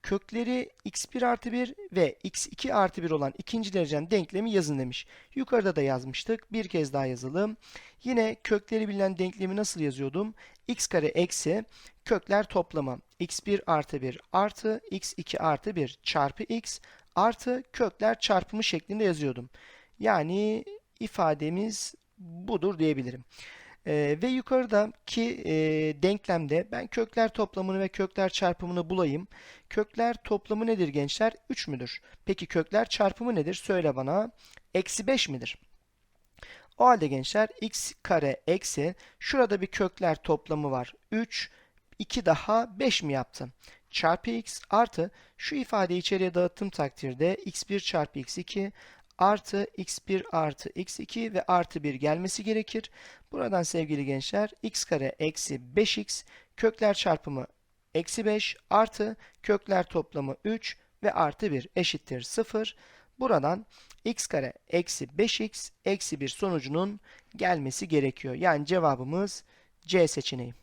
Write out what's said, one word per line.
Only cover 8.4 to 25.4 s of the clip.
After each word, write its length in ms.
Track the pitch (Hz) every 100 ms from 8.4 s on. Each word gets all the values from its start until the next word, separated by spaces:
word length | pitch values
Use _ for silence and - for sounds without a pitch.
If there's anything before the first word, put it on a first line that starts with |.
kökleri 440 | - 208 - 220 214
bilinen 300 | 196 190 185
denklemi 380 | 185 196 190 196
nasıl 240 | 208 170
yazıyordum? 540 | 147 131 139 156 214 - - _ -
X 180 | 247 -
kare 200 | 175 151
eksi 580 | - 175 - 151 196 220 - - _
kökler 400 | - 208 - 202
toplamı 540 | 202 190 170 160 135 123 _ _
x 280 | 175 - -
bir 160 | 202 -
artı 360 | 156 143 143
bir 180 | 127 123 _
artı 480 | 180 208 - 220 220 440
x 240 | - - -
iki 240 | - -
artı 360 | 160 147 - 180
bir 220 | 135 -
çarpı 400 | - 156 139 -
x 380 | - 226 - - - - _
artı 480 | - 214 226 247 254 -
kökler 480 | - 226 - 214 226
çarpımı 440 | - 190 - 214
şeklinde 400 | 220 165 - 208
yazıyordum. 460 | 208 156 147 123 123 - - - _ _
Yani 680 | 214 190 151 190 214 220 330 415 _ _
ifademiz 960 | 220 - 165 147 151 175 220 208 - - _ _
budur 600 | 175 170 190 208 185 170
diyebilirim. 460 | 156 135 123 127 - - - - - - -
Ee, 320 | 151 147 151
ve 40 | 240
yukarıdaki, 1160 | 262 - 262 247 208 214 - - - 233 -